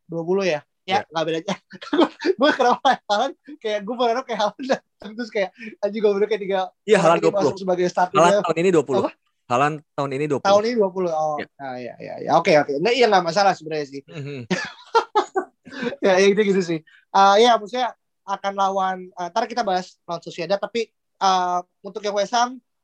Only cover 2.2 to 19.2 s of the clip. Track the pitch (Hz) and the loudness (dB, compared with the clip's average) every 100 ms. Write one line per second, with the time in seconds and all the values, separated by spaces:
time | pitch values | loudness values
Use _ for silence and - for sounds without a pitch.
2.2 | 311 370 285 - 247 220 269 240 - 208 | -4 2 2 4 2 2 2 0 0 -2
3.2 | 262 349 - 302 220 208 202 240 247 233 | -2 -6 -18 -12 -6 -6 -6 -2 -2 -2
4.2 | 254 214 208 - 262 254 _ _ 208 214 | -4 -4 -4 -4 -4 -4 _ _ -14 -12
5.2 | 226 220 185 - 220 - 208 214 208 196 | -6 -4 -4 -6 -18 -8 -6 0 0 2
6.2 | 208 208 190 190 185 - - 202 165 170 | 0 -2 -2 -4 -4 -8 0 4 4 4
7.2 | 165 156 139 196 185 180 180 190 185 156 | 2 2 0 -2 -4 -2 -2 0 0 4
8.2 | 175 202 175 160 180 170 139 135 254 - | 4 4 0 0 2 2 2 0 -2 -6
9.2 | _ _ - 123 147 156 - - 139 139 | _ _ -2 0 0 -2 -8 -6 -6 -4
10.2 | 151 131 196 202 220 247 190 185 180 156 | -2 0 4 4 4 0 0 -2 -4 -2
11.2 | 156 151 - - 139 127 120 - 110 85 | -2 -4 -10 -14 -12 -12 -12 -14 -14 -10
12.2 | - 151 165 151 143 143 196 262 233 196 | 0 2 6 4 4 0 0 2 4 4
13.2 | 170 165 196 170 156 156 139 139 - 170 | 2 2 2 0 -4 -8 -8 -12 -16 -14
14.2 | 139 143 113 185 880 - - 453 - 415 | -12 -10 -6 -6 -6 -14 -4 -2 0 -2
15.2 | - 370 370 _ - - 240 - 196 185 | -2 -4 -8 _ -18 -10 -8 -2 2 4
16.2 | 196 196 208 190 175 160 - _ _ 196 | 4 4 2 0 0 -4 -8 _ _ 4
17.2 | 196 202 240 226 208 247 240 - _ _ | 6 6 6 4 0 -4 -4 -6 _ _
18.2 | - 196 196 196 196 196 185 185 185 - | -10 -6 -4 -2 0 0 -2 -4 -10 -12